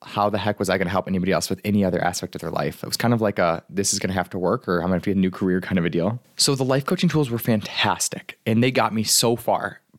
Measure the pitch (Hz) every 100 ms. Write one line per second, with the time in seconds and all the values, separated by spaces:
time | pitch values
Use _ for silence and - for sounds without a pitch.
0 | - 104 104 101 104 104 95 92 87 95
1 | - 95 90 85 - 95 104 101 95 87
2 | 87 - 90 87 82 - 73 - - -
3 | 120 117 107 101 87 85 - 90 98 98
4 | 95 92 87 92 87 117 - 87 87 90
5 | 101 95 92 - 95 92 - 92 82 82
6 | 90 120 - - - 135 131 135 139 185
7 | 175 156 135 117 123 110 - - 110 87
8 | - - - - - 110 131 127 110 110
9 | 104 - 117 117 - 98 101 - _